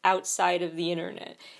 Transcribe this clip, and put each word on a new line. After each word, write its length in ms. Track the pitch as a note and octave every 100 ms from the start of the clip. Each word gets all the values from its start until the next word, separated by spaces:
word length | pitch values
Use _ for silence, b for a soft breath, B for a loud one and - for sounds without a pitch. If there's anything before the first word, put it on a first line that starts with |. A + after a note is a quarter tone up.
outside 580 | F#3 F#3+ - - F3+ F3+
of 140 | F3 E3
the 160 | E3+
internet. 460 | E3 E3+ - - - B